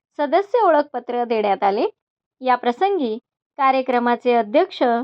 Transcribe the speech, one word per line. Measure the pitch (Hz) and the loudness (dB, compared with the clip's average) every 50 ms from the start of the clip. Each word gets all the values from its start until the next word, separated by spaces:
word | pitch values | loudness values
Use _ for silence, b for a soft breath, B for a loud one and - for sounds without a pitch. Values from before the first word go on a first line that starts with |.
| _ _ _ - | _ _ _ -6
सदस्य | 294 269 285 359 403 - - 480 | -4 0 0 0 -2 0 0 2
ओळखपत्र | 440 359 311 294 - 294 - 247 247 - 240 240 240 | 2 4 4 2 0 -2 -6 -12 -10 -6 -4 -4 -2
देण्यात | 233 240 220 214 202 196 185 208 | -2 -2 -2 0 0 -2 0 0
आले. | 196 196 220 302 - - _ _ _ _ _ _ _ _ _ | -2 0 0 -2 -4 -4 _ _ _ _ _ _ _ _ _
या | 262 254 247 | -2 -2 -2
प्रसंगी | 240 - 247 240 - 370 403 403 359 269 226 214 240 _ _ _ _ _ _ _ | 0 0 -4 -2 0 -2 -2 0 -2 -2 -4 -4 -6 _ _ _ _ _ _ _
कार्यक्रमाचे | - 269 269 262 269 262 - 247 240 240 247 294 294 - 247 240 | -2 0 2 2 0 0 0 -2 0 2 0 -2 0 0 0 0
अध्यक्ष | 233 220 208 214 302 370 370 - - 302 247 233 233 | 0 0 2 2 0 0 0 -2 -2 0 0 0 -2